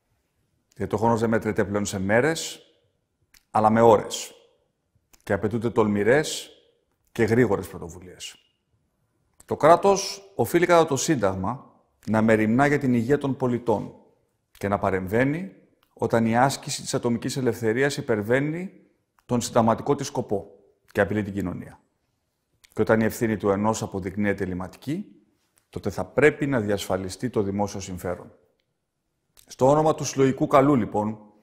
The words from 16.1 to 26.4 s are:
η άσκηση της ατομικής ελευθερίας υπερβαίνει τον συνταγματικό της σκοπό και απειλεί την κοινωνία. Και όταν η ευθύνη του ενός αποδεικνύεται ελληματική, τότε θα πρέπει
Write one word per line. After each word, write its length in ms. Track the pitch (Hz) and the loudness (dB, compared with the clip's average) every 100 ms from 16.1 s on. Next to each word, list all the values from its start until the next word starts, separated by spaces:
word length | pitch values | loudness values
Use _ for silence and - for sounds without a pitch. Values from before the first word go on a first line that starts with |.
| 117 113 | 0 2
η 100 | 117 | 2
άσκηση 460 | 131 - - - | 2 0 -8 -10
της 120 | - | -6
ατομικής 420 | 135 120 120 135 139 | -4 -2 -4 -4 -4
ελευθερίας 600 | 127 101 110 113 143 143 | -4 -2 -2 0 -2 -2
υπερβαίνει 720 | 135 107 104 131 147 165 185 - _ _ _ _ - | -2 -2 0 0 0 -6 -10 -14 _ _ _ _ -4
τον 140 | 123 | -4
συνταγματικό 540 | - 127 113 110 - | 0 2 4 2 0
της 120 | 139 131 | -2 -4
σκοπό 440 | - - 98 - - _ _ _ | -8 -6 -6 -8 -20 _ _ _
και 80 | - | -2
απειλεί 220 | 98 104 | 0 -2
την 100 | 101 | -4
κοινωνία. 480 | 98 90 95 - - _ _ _ _ _ _ _ _ _ | -6 -6 -8 -14 -20 _ _ _ _ _ _ _ _ _
Και 80 | - | -4
όταν 200 | 107 113 | 2 2
η 40 | |
ευθύνη 320 | 110 - 117 104 | 2 -2 -2 0
του 140 | 101 | 0
ενός 320 | 98 107 107 | 0 0 -2
αποδεικνύεται 600 | 107 98 95 101 104 95 | -6 -8 -8 -4 -2 -2
ελληματική, 640 | 92 90 90 - - 170 214 - _ _ _ _ _ | -6 -8 -12 -12 -8 -8 -10 -18 _ _ _ _ _
τότε 220 | - 101 | -10 -6
θα 140 | 92 | -6
πρέπει 420 | 90 - 147 151 | -6 2 2 2